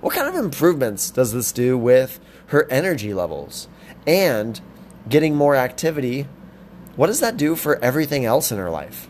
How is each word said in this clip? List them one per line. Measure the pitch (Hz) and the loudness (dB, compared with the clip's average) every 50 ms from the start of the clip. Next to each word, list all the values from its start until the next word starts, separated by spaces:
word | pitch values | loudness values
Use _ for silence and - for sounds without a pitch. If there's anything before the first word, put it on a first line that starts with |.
what | - - - | -4 -4 -2
kind | - 285 285 | -2 -2 -2
of | 370 | -2
improvements | 359 254 180 135 - 147 170 180 147 127 117 101 95 - - | -2 -4 -4 -4 2 2 2 2 2 -2 -4 -2 -6 -8 -6
does | - - 127 117 | 0 0 0 0
this | 107 123 117 - - | 0 -4 -4 -4 -2
do | - 123 127 127 127 | 0 0 0 2 2
with | 113 120 123 131 131 127 - - - - - - - - | 4 6 6 6 4 2 -6 -16 -20 -20 -20 -20 -12 0
her | - 143 - - | 2 2 2 2
energy | 127 131 165 190 175 135 104 104 101 | 0 0 0 0 -2 -2 -4 -6 -4
levels, | 95 87 82 80 71 71 - - - - - - - - - - - - | -2 -4 -4 -4 -8 -12 -12 -14 -16 -16 -16 -20 -20 -20 -20 -20 -8 0
and | - 160 190 196 170 127 107 107 113 113 - - - - - - - - - - - | 2 2 4 4 2 2 0 -2 -4 -6 -10 -12 -18 -20 -20 -20 -20 -20 -18 -8 2
getting | 117 151 160 160 151 | 4 4 4 4 2
more | 147 143 143 143 | 4 4 4 4
activity, | 135 127 127 - - - 156 165 147 131 123 120 131 139 139 - - - - - - - - - - - - - - | 4 2 0 -2 -2 -4 -2 -2 -2 -4 -4 -4 -4 -6 -10 -12 -20 -20 -20 -20 -20 -20 -20 -20 -20 -20 -18 -2 0
what | 135 170 | 2 2
does | 220 294 | 2 2
that | 302 233 226 202 | 0 -2 0 0
do | 147 151 165 | 0 0 0
for | 160 - 151 143 - | 0 0 0 0 2
everything | - 123 127 151 160 139 147 139 127 | 2 0 0 0 -2 0 -2 -2 0
else | 113 113 143 - - | 2 2 2 2 0
in | 120 101 | -4 -4
her | 95 87 | -4 -4
life? | 82 78 71 76 - - - - | -4 -6 -8 -10 -14 -18 -18 -20